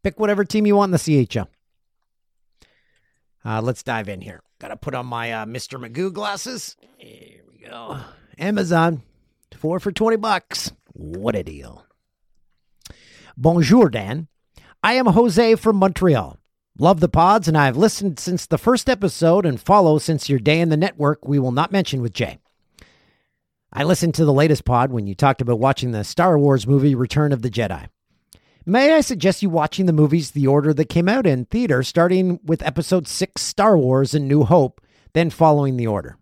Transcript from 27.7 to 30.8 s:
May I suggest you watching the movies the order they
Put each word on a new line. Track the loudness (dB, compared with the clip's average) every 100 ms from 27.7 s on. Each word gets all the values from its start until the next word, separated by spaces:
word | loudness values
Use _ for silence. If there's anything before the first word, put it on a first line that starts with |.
| -6 -12 _ _ _ _ _ _ _ -2
May | 2 4
I | 4
suggest | 2 0 0 0
you | -2
watching | -2 -2 -2 0
the |
movies | 2 2 2 -2
the | -2 2
order | 2 2
they | -2